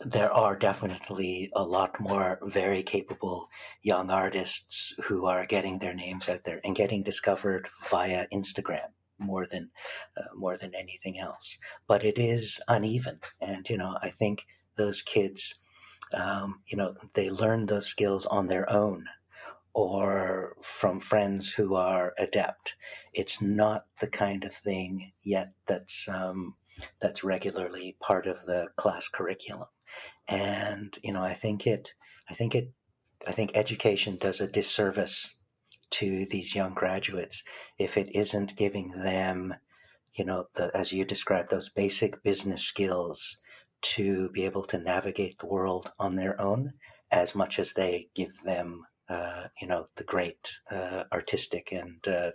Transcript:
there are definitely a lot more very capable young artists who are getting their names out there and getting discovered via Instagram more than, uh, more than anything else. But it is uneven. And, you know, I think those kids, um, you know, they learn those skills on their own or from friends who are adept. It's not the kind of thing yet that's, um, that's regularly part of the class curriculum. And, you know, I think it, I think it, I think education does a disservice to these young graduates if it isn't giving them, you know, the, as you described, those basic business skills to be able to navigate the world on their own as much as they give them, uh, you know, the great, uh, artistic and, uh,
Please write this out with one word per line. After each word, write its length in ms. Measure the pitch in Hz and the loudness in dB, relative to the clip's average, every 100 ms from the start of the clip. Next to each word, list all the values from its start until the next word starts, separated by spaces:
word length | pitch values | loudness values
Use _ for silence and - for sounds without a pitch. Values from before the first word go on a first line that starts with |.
| 127 | -2
there 260 | 120 107 | 2 4
are 240 | - 107 98 | 6 6 6
definitely 920 | 104 98 101 92 - 95 92 92 95 101 | 2 2 -2 -4 -8 -4 -2 -2 -2 0
a 80 | |
lot 360 | 87 92 95 - | 2 4 2 0
more 400 | 98 98 92 - | 0 2 2 0
very 400 | 101 98 92 95 | -2 2 2 2
capable 640 | 92 101 - 92 95 90 - - - - | 2 0 -2 -6 -6 -6 -8 -16 -18 -6
young 280 | 104 92 92 | 2 2 4
artists 840 | 95 95 95 90 - - - - - | 2 2 0 -2 -4 -6 -4 -4 -4
who 220 | - 95 92 | -2 2 4
are 200 | 92 90 | 2 2
getting 340 | 104 95 92 | 0 0 -2
their 140 | 95 | -4
names 340 | 90 90 92 - | -6 -6 -6 -2
out 160 | 90 | -2
there 160 | - 82 101 | -4 -6 -2
and 100 | 92 | 2
getting 260 | 101 104 | 2 2
discovered 680 | 101 - - 95 101 92 - - - | -2 0 2 2 2 0 -2 -10 0
via 380 | 90 90 90 90 | 2 2 0 -2
Instagram 540 | 98 95 - - 78 - _ _ - | -2 -4 -4 -4 -4 -6 _ _ -8
more 280 | 101 95 90 | -4 -2 -4
than, 240 | 90 82 - - - - - | -6 -10 -12 -12 -12 -12 -10
uh, 180 | - - | -10 -6
more 220 | 92 90 | -4 -4
than 180 | 92 92 | -6 -10
anything 420 | 90 92 95 92 | -10 -10 -10 -8
else. 400 | 87 - - - - - - | -8 -10 -12 -12 -14 -8 2
But 160 | 104 | 4
it 160 | 107 107 | 4 4
is 400 | 117 117 107 - - | 4 4 0 -4 2
uneven. 540 | 117 107 123 127 - - - | 4 4 0 -2 -8 -12 -8
And, 300 | 95 98 - | -6 -6 -4
you 80 | 107 | -2
know, 200 | 92 92 | -2 -4
I 80 | 95 | -4
think 360 | - 107 104 - - _ - | 0 0 0 -8 -18 _ 0
those 260 | 104 98 | 0 0
kids, 540 | - 107 98 95 - - _ _ - - - | 0 2 2 0 -8 -10 _ _ -20 -20 -6
um, 460 | 98 95 98 98 95 - | -4 -2 -2 -4 -8 -6
you 100 | 104 | -2
know, 180 | 95 - - | -2 -4 -6
they 160 | - 95 | 0 0
learn 380 | 95 110 113 104 | 4 4 4 2
those 200 | 104 - | 0 0
skills 380 | - 101 98 95 | 2 4 2 2
on 220 | 101 92 | 2 2
their 220 | 92 - | 2 4
own 360 | 104 104 92 - - _ - - - _ | 4 4 2 -8 -16 _ -20 -18 -18 _
or 840 | 117 92 98 98 98 92 95 92 - | 2 2 4 2 2 2 0 -4 -10
from 380 | - - 101 95 | -14 0 2 2
friends 540 | - 110 101 98 98 | 4 4 4 0 -2
who 220 | - 98 92 | 0 2 4
are 380 | 92 92 90 - | 4 2 0 0
adept. 560 | 95 101 - - - - - - - | 0 2 2 -2 -10 -14 -14 -18 -10
It's 280 | - 98 - | -4 -2 0
not 440 | 101 104 107 107 - - | 2 4 4 2 -6 -6
the 80 | 104 | -4
kind 360 | - 101 98 | 0 0 0
of 100 | 101 | -6
thing 580 | - 104 95 92 95 95 _ | -6 -4 -2 -2 -6 -8 _
yet 320 | 101 95 98 _ - | 0 0 0 _ -2
that's, 400 | 92 - - - | -2 -2 -6 -4
um, 460 | 95 92 92 90 - _ - - - | -4 -4 -4 -8 -10 _ -18 -16 -2
that's 220 | 101 - | -2 0
regularly 720 | 95 92 - 95 90 90 92 - | -2 0 -2 -4 -6 -6 -10 -6
part 260 | - 95 95 | 2 2 2
of 180 | 87 - | -4 -2
the 220 | 90 85 - | -2 -2 0
class 300 | 104 85 - | 0 0 -4
curriculum. 600 | - 90 95 - 95 - _ - - - - - | -4 -4 -4 -8 -12 -14 _ -20 -18 -16 -16 -4
And, 680 | 98 98 104 104 101 104 - | -2 0 -2 -4 -6 -8 -10
you 100 | - | -6
know, 80 | 98 | -2
I 120 | 92 | -2
think 340 | 90 110 104 120 | -2 -2 0 2
it, 260 | 104 - - - - - | 0 -2 -20 -20 -20 -14
I 40 | |
think 220 | 85 117 123 | -4 0 0
it, 160 | 127 - _ _ _ - - | -2 -8 _ _ _ -14 -6
I 40 | |
think 200 | 101 104 | -2 0
education 640 | 110 107 110 110 98 104 92 | 2 0 2 4 4 0 0
does 240 | 98 92 | 0 0
a 60 | 98 | 0
disservice 880 | 104 - - 101 101 90 - - - _ _ _ - - | 0 0 2 2 2 0 0 -4 -6 _ _ _ -20 -8
to 340 | - 98 95 95 | -2 0 0 -2
these 300 | 98 90 101 | -4 -2 -2
young 180 | 95 | -2
graduates 720 | 92 92 95 98 95 85 - - - - - | 0 0 0 -2 -4 -6 -8 -12 -16 -10 -2
if 180 | 95 104 | 0 2
it 180 | 98 101 | 0 2
isn't 400 | 101 104 98 - | 2 2 -2 0
giving 360 | 101 101 90 | 0 0 -6
them, 640 | 90 95 92 92 92 92 - _ _ - _ _ | -4 0 0 0 0 -4 -8 _ _ -20 _ _
you 120 | - 92 | -4 -2
know, 220 | 92 - - | -2 -4 -2
the, 160 | 87 95 | 0 0
as 160 | 87 | 0
you 140 | 95 95 | 0 0
described, 460 | 98 - 95 - | 0 2 2 2
those 180 | 95 - | -2 -2
basic 540 | - 98 - 104 - | 0 0 2 0 0
business 400 | 107 95 101 87 | 0 0 0 0
skills 760 | - - 98 90 87 - - - - - _ _ | -2 0 0 0 -2 -4 -6 -8 -16 -20 _ _
to 480 | - - 98 95 92 | -2 2 2 2 0
be 160 | 95 92 | 0 -2
able 180 | 98 95 | 0 -2
to 140 | 92 | -2
navigate 600 | 85 92 98 95 92 - | 0 0 0 0 -2 -2
the 80 | 85 | -2
world 440 | 95 95 92 - - | 0 2 0 -4 -4
on 160 | 101 92 | -2 0
their 240 | 95 98 | 0 0
own 320 | 98 113 139 - - - - | 2 2 0 -6 -20 -14 2
as 240 | 90 87 101 | 4 4 2
much 240 | 92 - | 0 0
as 140 | 92 | -2
they 360 | - 92 87 - - | 2 2 0 -4 -4
give 260 | 87 - | -4 -4
them, 400 | 90 87 87 85 - _ - | -2 -2 -2 -8 -14 _ -8
uh, 380 | 87 87 87 90 - | -4 -4 -6 -10 -10
you 80 | 90 | -2
know, 200 | 87 - - | -2 -2 -10
the 80 | |
great, 480 | - 95 87 - - - - | -2 0 0 -4 -14 -14 -8
uh, 340 | 95 92 92 - | -6 -4 -4 -4
artistic 600 | 90 - - - 87 - | -4 0 -2 -2 -6 -4
and, 360 | 92 85 85 101 | -8 -8 -6 -2
uh, 220 | 90 87 | 0 0